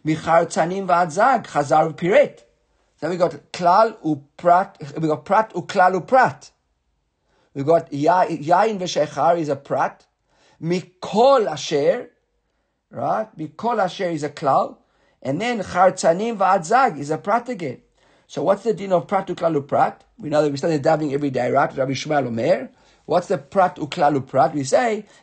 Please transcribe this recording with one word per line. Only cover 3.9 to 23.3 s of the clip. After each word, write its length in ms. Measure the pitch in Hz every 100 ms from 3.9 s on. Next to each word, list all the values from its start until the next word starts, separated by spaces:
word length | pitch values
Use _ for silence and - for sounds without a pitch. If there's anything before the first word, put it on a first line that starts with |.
| 220
u 200 | 156 143 - -
prat, 440 | 175 175 196 - 147 -
we 100 | 160
got 160 | 151
prat 280 | - 202 220
u 80 | 175
klal 320 | - 196 185
u 60 | 185
prat. 500 | - 262 208 - - _ _ _ _ _ _ _ _ _ _
We 100 | 139
got 300 | 139 165 165
ya-, 340 | 143 151 180 160
yain 520 | 160 143 175 220 202
v'shechar 600 | 180 185 202 143 156 175
is 100 | 151
a 80 | 151
prat. 500 | - 135 185 - _ _ _ _ _ -
Mikol 840 | 160 175 - - - 202 262 269 190
asher, 640 | 147 - 151 151 240 - _ _ _ _ _ _ _ _
right? 460 | - 139 196 214 -
Mikol 440 | 151 - 226 226
asher 280 | 185 - 180
is 140 | 160
a 80 | 147
klal. 480 | - 143 156 220 - _ _ _ _
And 200 | 127 147
then 200 | 233 233
chartzanim 760 | 180 180 185 - 190 175 226 214
va'ad 260 | 185 196
zag 340 | 160 240 262 147
is 120 | 143
a 80 | 156
prat 300 | 196 226 240
again. 340 | 208 175 - _ _ _ _ _
So 160 | -
what's 200 | 151 208
the 100 | 226
din 200 | 175 196
of 140 | 175 -
prat 220 | 190 180
u 60 |
klal 200 | 180 170
u 80 | 151
prat? 420 | 139 123 180 - _ -
We 120 | 156
know 100 | 151
that 80 | 151
we 60 | 139
study 220 | 175 156
davening 340 | 143 160 151
every 180 | 139 143
day, 200 | 123 123
right? 260 | 127 160 139
Rabbi 160 | 131
Shmuel 360 | 127 151 147 127
Omer. 420 | 113 135 220 262 _ _ _
What's 220 | - 165
the 100 | -